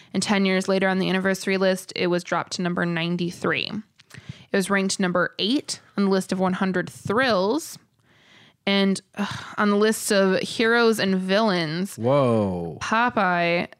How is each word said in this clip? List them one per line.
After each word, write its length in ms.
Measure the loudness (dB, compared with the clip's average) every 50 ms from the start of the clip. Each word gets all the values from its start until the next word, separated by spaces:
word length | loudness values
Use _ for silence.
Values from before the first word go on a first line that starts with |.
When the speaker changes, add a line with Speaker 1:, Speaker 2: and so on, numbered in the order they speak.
| -14 _ -4
Speaker 1:
And 80 | -4
ten 240 | 0 0 2 2 2
years 220 | 2 2 0 2
later 220 | 2 0 2 2 2
on 100 | 0 0
the 100 | 0 0
anniversary 480 | 0 0 0 0 -2 -2 -2 -2 0
list, 360 | 2 2 2 0 0 -4 -10 -6
it 120 | -4 -2
was 160 | 0 0 -2 -2
dropped 260 | -2 -4 -4 -4 -6 -6
to 80 | -4
number 240 | -4 -2 -2 -2 -2
ninety-three. 840 | -2 -2 -2 -2 -2 -2 -2 -4 -4 -6 -4 -2 -2 -2 -2 -4 -6 -8 -10 -12 _ _ _ -20 _ -20
It 440 | -20 -18 -18 -18 -18 -10 -4 -2
was 120 | -2 0 2
ranked 300 | 0 0 0 0 0 -2
number 340 | -2 0 2 0 0 -2 -2 -4
eight 400 | -2 0 0 -2 -2 -4 -12 -12 -12 -8 -2
on 100 | 0 2
the 60 | 2
list 220 | 2 2 0 -2 -2
of 60 | 0
one 140 | 0 0 0
hundred 360 | 0 -2 -2 -2 -2 -4 -6
thrills. 880 | -10 -10 -6 -2 0 0 2 2 2 2 2 0 0 -2 -4 -8 -18 -20 _ _ _ _ _ _ _ _ _ _ -20 -20 -20 -20 _ _ -4
And, 340 | 0 2 2 2 2 0 -2 -6 _ -6
ugh, 280 | -6 -6 -6 -6 -10 -12 -10 -4
on 140 | -2 0 2
the 40 | 4
list 360 | 4 4 2 2 0 -2 0
of 260 | 2 4 4 4 2 0
heroes 600 | -2 -4 -2 0 0 2 4 4 4 2 2 2
and 160 | 0 0 0
villains, 800 | 0 0 0 2 2 2 2 2 0 -2 -2 -2 -4 -6 -6 -6
Speaker 2:
Whoa. 800 | -2 0 2 4 4 4 4 4 2 2 0 -2 -4 -6 -8 -8 -8
Speaker 1:
Popeye 880 | -4 -2 0 0 0 0 0 0 0 0 2 0 0 0 0 0 -2 -6 -10 _